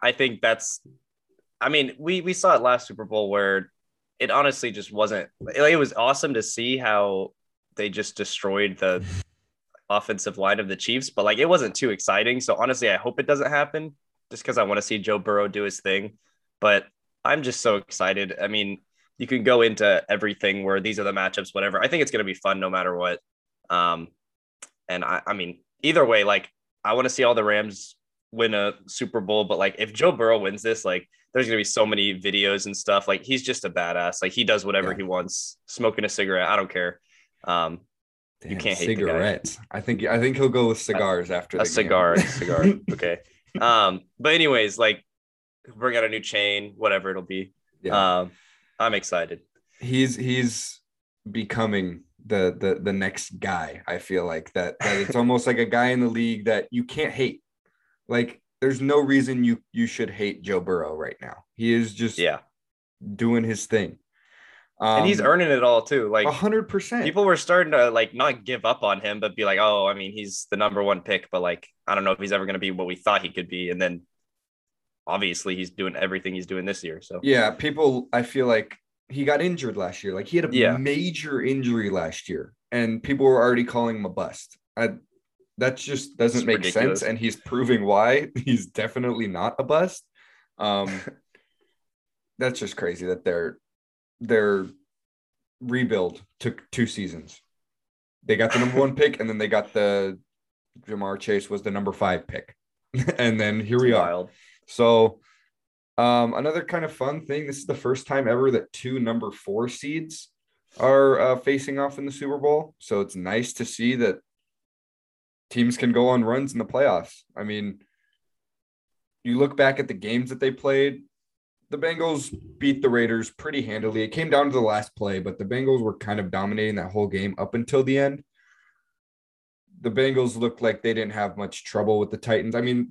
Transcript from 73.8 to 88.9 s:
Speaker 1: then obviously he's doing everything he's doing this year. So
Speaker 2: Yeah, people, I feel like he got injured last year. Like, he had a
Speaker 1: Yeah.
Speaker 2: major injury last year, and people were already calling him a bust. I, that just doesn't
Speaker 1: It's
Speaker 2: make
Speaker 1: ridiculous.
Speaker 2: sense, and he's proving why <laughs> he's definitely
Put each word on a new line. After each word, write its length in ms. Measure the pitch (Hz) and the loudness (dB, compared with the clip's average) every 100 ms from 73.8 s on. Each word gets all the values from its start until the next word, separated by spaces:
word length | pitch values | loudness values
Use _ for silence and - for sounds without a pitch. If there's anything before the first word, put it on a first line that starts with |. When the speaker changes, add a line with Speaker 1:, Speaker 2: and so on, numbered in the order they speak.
Speaker 1:
then 220 | 90 87 _ _ _ _ _ _ _ _ _ _ - | -2 -4 _ _ _ _ _ _ _ _ _ _ -6
obviously 480 | 95 98 87 101 92 | -2 -2 -4 -6 -6
he's 140 | 90 | -6
doing 260 | - 95 - | -6 -6 -4
everything 380 | 92 92 95 | -4 -4 -6
he's 120 | 92 87 | -8 -8
doing 180 | 95 | -8
this 180 | 95 95 | -6 -8
year. 160 | 82 78 | -10 -14
So 180 | - 92 | -12 -4
Speaker 2:
Yeah, 280 | 135 127 110 | 2 2 2
people, 580 | - 143 147 151 127 - | 0 -4 2 2 2 -2
I 100 | 120 | -4
feel 240 | 120 135 123 | -2 0 2
like 300 | 110 107 - _ _ - | 2 0 -12 _ _ -12
he 160 | 135 | -4
got 180 | 139 143 | 0 2
injured 340 | 175 170 127 98 | 0 -2 -6 -6
last 260 | 90 - | -6 -6
year. 100 | 101 | -8
Like, 120 | 92 101 | -6 -2
he 80 | 170 | -2
had 80 | - | 2
a 100 | 127 | 4
Speaker 1:
Yeah. 200 | 107 127 | 4 2
Speaker 2:
major 680 | 135 147 180 160 151 135 | 0 -2 -2 -6 -6 -2
injury 480 | 123 135 123 117 101 | -2 -2 0 -2 0
last 380 | 95 80 - - | -2 -4 -8 -8
year, 260 | 78 - _ - | -8 -10 _ -6
and 300 | 120 113 113 | -2 -2 -2
people 240 | - 139 135 | -2 4 6
were 140 | 127 | 6
already 220 | 120 120 | 6 4
calling 320 | 120 120 117 110 | 0 0 -2 -2
him 100 | 95 | -6
a 40 | |
bust. 460 | 90 78 - - _ _ 110 | -6 -8 -10 -20 _ _ -4
I, 180 | 113 98 _ _ _ _ _ - | -4 -4 _ _ _ _ _ -2
that 180 | 127 127 | -2 -2
just 400 | 139 139 - - | -6 -8 -6 0
doesn't 220 | 117 120 | 2 2
Speaker 1:
It's 60 | 117 | 2
Speaker 2:
make 120 | 107 | 0
Speaker 1:
ridiculous. 420 | 90 107 123 95 | 0 2 2 0
Speaker 2:
sense, 80 | - | -2
and 80 | 113 | -2
he's 180 | 113 104 | -4 -6
proving 480 | - 123 120 117 | -6 -2 2 2
why 440 | 101 101 113 143 143 | 4 4 6 4 0
<laughs> 100 | 127 131 | -4 0
he's 200 | 120 90 | 0 0
definitely 600 | - 107 | -6 -4